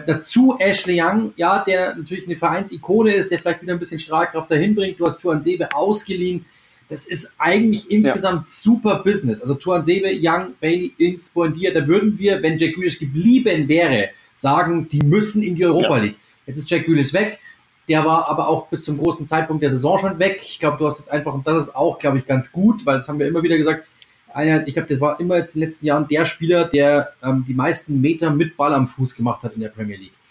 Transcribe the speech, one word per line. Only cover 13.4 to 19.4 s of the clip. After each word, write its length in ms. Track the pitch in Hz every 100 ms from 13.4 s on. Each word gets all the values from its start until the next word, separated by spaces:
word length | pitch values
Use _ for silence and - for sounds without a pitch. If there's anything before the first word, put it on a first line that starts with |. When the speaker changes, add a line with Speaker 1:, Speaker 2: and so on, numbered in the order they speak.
| 226 165 139
Speaker 1:
wäre, 400 | 160 165 120 98 - _ -
sagen, 520 | 135 151 170 170 160
die 100 | 143
müssen 420 | 143 202 214 214
in 120 | 180
die 100 | 170
Europa 320 | 180 160 196 135
Speaker 2:
Ja. 40 |
Speaker 1:
League. 120 | 104 - _ _ -
Jetzt 120 | 135
ist 120 | -
Jack 160 | 165 160
Grealish 260 | 156 135
weg. 260 | 175 214 - - - _ _ -
Der 160 | 156
war 240 | 156 160 -
aber 200 | 156 151
auch 180 | 156 -
bis 160 | 156
zum 140 | - 147
großen 300 | 170 - 143
Zeitpunkt 340 | 160